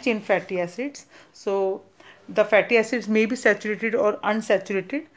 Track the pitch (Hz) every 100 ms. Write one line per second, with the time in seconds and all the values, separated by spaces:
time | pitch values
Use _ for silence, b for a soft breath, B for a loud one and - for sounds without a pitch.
0 | 254 214 208 185 185 185 175 202 277 285
1 | - B B - 208 196 190 196 - _
2 | B B - 196 208 208 - 233 220 240
3 | 208 220 220 254 226 208 214 202 226 226
4 | 208 202 196 220 220 196 190 196 180 285
5 | -